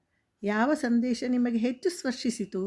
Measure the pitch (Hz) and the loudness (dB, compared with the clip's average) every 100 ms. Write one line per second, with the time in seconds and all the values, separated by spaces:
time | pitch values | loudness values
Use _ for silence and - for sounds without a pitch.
0 | _ _ _ _ 202 214 254 302 240 233 | _ _ _ _ -2 2 2 2 2 2
1 | 247 233 247 247 240 233 240 254 370 359 | 2 0 0 0 2 2 0 0 -2 -2
2 | 262 240 247 233 190 190 | -4 -4 -4 -4 -4 -4